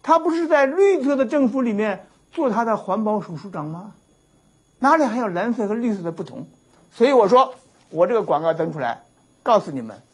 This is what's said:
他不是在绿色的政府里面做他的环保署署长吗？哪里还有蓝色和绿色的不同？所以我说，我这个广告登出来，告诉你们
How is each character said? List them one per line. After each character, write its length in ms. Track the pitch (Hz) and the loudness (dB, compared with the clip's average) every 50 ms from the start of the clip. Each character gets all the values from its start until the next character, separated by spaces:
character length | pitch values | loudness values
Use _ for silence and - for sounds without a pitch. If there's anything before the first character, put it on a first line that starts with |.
他 160 | - - 320 330 | 4 4 2 4
不 120 | 320 349 | 4 0
是 160 | 320 330 339 | -2 0 0
在 180 | 311 320 285 277 | 2 4 4 4
绿 380 | 262 294 370 392 403 381 311 | 2 4 4 4 4 4 2
色 120 | 254 277 285 | 0 0 0
的 120 | 262 269 | 0 0
政 200 | 220 311 294 269 233 | 0 2 2 2 2
府 120 | 220 269 | 0 0
里 140 | 254 233 208 | -2 0 -2
面 320 | 202 214 214 190 185 - _ _ _ _ _ | -2 -2 -2 -4 -6 -10 _ _ _ _ _
做 180 | - 339 302 247 | -6 -2 -2 0
他 160 | 196 226 233 | 0 -2 0
的 100 | 226 214 | -2 -2
环 280 | - - - 185 220 214 | -4 -2 -4 -4 -2 -2
保 160 | 214 214 208 | -2 -2 -4
署 160 | 165 - 170 | -6 -8 -14
署 140 | 143 - 202 | -14 -14 -12
长 160 | 180 170 147 | -10 -10 -10
吗？ 260 | 156 160 170 196 214 - _ _ _ _ _ _ _ _ _ _ _ _ _ _ _ _ _ | -10 -12 -14 -16 -20 -20 _ _ _ _ _ _ _ _ _ _ _ _ _ _ _ _ _
哪 180 | 247 277 320 | 2 2 2
里 80 | 320 294 | 2 2
还 140 | 240 214 247 | 0 -2 -4
有 100 | 240 202 | -4 -4
蓝 240 | 170 175 202 240 | -4 -4 -4 -4
色 160 | 233 247 214 202 | -2 -4 -4 -4
和 60 | 214 | -4
绿 200 | 233 240 240 208 | -4 -2 -4 -4
色 80 | 196 | -4
的 80 | 170 170 | -6 -10
不 120 | 165 - | -8 -10
同？ 240 | 180 - - - 151 - _ _ _ _ _ _ _ _ | -12 -12 -12 -16 -16 -16 _ _ _ _ _ _ _ _
所 160 | _ - 226 | _ 2 2
以 60 | 277 | 4
我 160 | 277 247 208 190 | 6 4 6 6
说， 260 | 240 254 269 262 - - _ _ _ _ _ _ | 6 6 4 4 -2 -18 _ _ _ _ _ _
我 160 | - 160 175 | 0 0 0
这 80 | 202 240 | 2 2
个 80 | 220 | -2
广 200 | 190 - 156 151 | 0 0 -2 0
告 120 | 160 165 160 | 0 -2 -2
登 180 | 160 175 165 | -2 -4 -6
出 60 | 151 156 | -4 -4
来， 240 | 127 117 113 - _ _ _ _ _ _ _ _ | -4 -4 -6 -8 _ _ _ _ _ _ _ _
告 180 | _ - 226 196 | _ 2 2 2
诉 100 | 185 185 | 2 -2
你 100 | 143 131 | -10 -10
们 180 | 117 110 101 104 _ _ | -10 -12 -16 -20 _ _